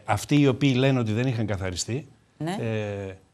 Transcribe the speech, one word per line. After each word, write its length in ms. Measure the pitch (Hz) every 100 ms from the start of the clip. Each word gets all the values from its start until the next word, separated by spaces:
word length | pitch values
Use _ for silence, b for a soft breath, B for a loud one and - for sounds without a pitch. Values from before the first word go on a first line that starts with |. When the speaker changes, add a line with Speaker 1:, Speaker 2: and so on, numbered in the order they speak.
Speaker 1:
αυτοί 360 | - 107 - 147
οι 60 | 139
οποίοι 280 | 120 143 123
λένε 220 | 135 131
ότι 140 | 110
δεν 140 | 107 131
είχαν 200 | 117 107
καθαριστεί, 600 | 95 95 90 - 123 - _ _ _
Speaker 2:
Ναι. 180 | 156 180
Speaker 1:
ε, 560 | 117 110 104 101 98 95 _